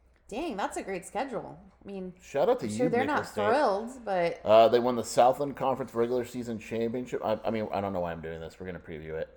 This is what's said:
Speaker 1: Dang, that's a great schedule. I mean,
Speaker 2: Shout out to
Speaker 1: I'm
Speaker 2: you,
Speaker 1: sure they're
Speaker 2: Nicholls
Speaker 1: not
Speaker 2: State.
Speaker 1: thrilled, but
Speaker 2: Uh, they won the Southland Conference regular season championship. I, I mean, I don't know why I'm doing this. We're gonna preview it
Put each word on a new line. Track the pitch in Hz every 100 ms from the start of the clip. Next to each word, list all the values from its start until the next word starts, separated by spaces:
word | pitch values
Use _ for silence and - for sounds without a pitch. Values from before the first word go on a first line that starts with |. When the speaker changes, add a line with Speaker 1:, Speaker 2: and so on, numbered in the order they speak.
| _ _ -
Speaker 1:
Dang, | 208 339 196
that's | 269 339
a |
great | 208 190
schedule. | - 202 269 202 139 147 196 -
I | -
mean, | 196 185 -
Speaker 2:
Shout | - 139 180
out | 254
to | 214
Speaker 1:
I'm |
Speaker 2:
you, | 214
Speaker 1:
sure | 247
they're | 233
Speaker 2:
Nicholls | 277 269
Speaker 1:
not | -
Speaker 2:
State. | 208 208
Speaker 1:
thrilled, | 269 262 196 233 262
but | 220 185 170 -
Speaker 2:
Uh, | - 113 113
they | 120
won | 123 120
the |
Southland | 104 - 123 127 143 120
Conference | 135 127 123
regular | 117 120 127
season | 113 127 117 110
championship. | - 113 117 123 123 -
I, | 104 107
I | -
mean, | 110 107
I | 98
don't | 98
know | 95
why | 87
I'm | 82
doing | 80 82
this. | 80 -
We're | 92
gonna | 85
preview | - 78 78 80
it | 76